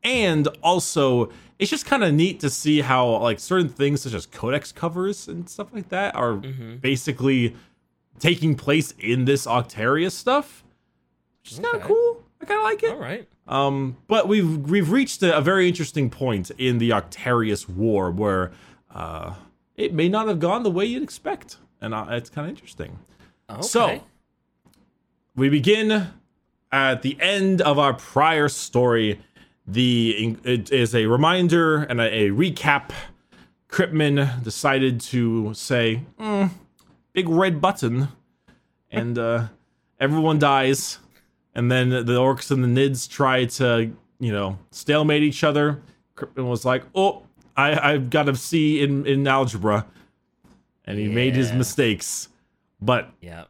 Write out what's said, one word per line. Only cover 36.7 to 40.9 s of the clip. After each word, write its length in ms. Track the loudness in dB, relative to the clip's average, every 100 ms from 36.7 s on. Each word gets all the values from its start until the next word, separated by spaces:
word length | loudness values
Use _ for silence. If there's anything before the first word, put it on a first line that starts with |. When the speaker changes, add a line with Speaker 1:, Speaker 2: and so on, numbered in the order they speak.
| _ _ _ _
Speaker 1:
big 140 | -4 0
red 300 | 2 2 2
button," 460 | 0 0 -2 0 -2 -6 _ _ _ _ _ _ _
and, 280 | -6 -4 -2
uh, 280 | 0 -2 -4 -10 _ _ _ _
everyone 400 | 0 2 2 4
dies. 600 | 4 4 2 0 -2